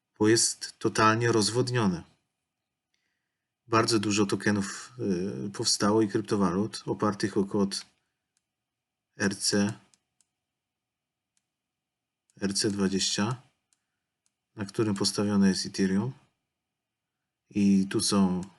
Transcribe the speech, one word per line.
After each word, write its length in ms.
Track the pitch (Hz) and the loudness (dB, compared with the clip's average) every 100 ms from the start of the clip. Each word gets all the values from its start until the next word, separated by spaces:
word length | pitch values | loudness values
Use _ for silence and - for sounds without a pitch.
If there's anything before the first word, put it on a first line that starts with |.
| _ - | _ 0
bo 60 | 107 | 2
jest 520 | 113 - - - - | 4 2 -4 -14 -4
totalnie 520 | 110 107 110 110 120 | -4 2 4 4 2
rozwodnione. 720 | 113 101 117 123 123 104 82 - _ _ _ _ _ _ _ _ _ _ _ _ _ _ _ - | 2 2 0 0 0 0 -2 -8 _ _ _ _ _ _ _ _ _ _ _ _ _ _ _ 0
Bardzo 320 | 113 110 113 | 2 4 2
dużo 260 | 107 101 98 | 2 0 0
tokenów, 680 | 101 110 101 98 - - - 110 87 98 127 117 | 0 0 0 -2 -8 -14 -6 -4 -2 -4 -6 -10
y, 20 | |
powstało 520 | 98 113 - 104 110 | -6 -2 0 2 2
i 60 | 107 | 2
kryptowalut 760 | 110 101 107 95 90 107 - - | -2 -2 0 0 0 -4 -6 -8
opartych 520 | 98 107 101 104 107 | -2 -2 -2 -4 -2
o 80 | 98 | -2
kod 400 | 107 98 - - _ _ _ _ _ _ _ _ _ _ _ _ - | 0 -2 -4 -14 _ _ _ _ _ _ _ _ _ _ _ _ -4
R 200 | 101 - | -4 -2
C, 420 | - 104 101 117 _ _ _ _ _ _ _ _ _ _ _ _ _ _ _ _ _ _ _ _ _ _ _ _ _ - | -2 0 0 -4 _ _ _ _ _ _ _ _ _ _ _ _ _ _ _ _ _ _ _ _ _ _ _ _ _ -6
R 120 | 101 98 | -4 -2
C 160 | 110 | -2
dwadzieścia, 720 | 101 95 95 - - 104 127 _ _ _ _ _ _ _ _ _ _ _ - | 0 0 0 -2 -2 -2 -4 _ _ _ _ _ _ _ _ _ _ _ -12
na 100 | 101 | -8
którym 300 | - 107 98 | -2 -2 0
postawione 540 | 101 - 104 101 98 | -2 -2 0 4 4
jest 160 | 92 95 | 2 -4
Ethereum. 480 | - 95 95 127 - _ _ _ _ _ _ _ _ _ _ _ _ _ | -2 0 0 -2 -8 _ _ _ _ _ _ _ _ _ _ _ _ _
I 380 | 104 101 98 95 | 0 4 4 2
tu 120 | 113 | -2
są 400 | - 101 95 90 90 | 0 2 2 0 -6